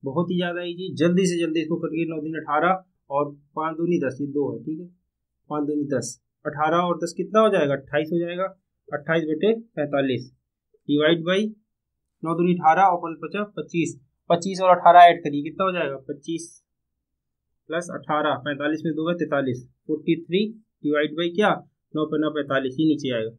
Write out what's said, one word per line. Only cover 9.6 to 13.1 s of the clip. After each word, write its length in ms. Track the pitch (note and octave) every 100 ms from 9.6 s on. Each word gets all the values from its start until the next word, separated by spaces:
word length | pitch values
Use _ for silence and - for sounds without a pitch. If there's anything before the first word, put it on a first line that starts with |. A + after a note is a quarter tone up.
| - -
पैंतालीस 540 | D3 C#3+ C3+ B2 B2+ _ _ _ _ _ -
डिवाइड 340 | D3 D3+ E3+ E3
बाई 200 | F#3+ A3 - _ _ _ _ _ _
नौ 100 | D#3+ E3
दूनी 180 | F3
अठारह 300 | F3 D#3 E3 F#3+
और 120 | F3
पाँच 180 | E3+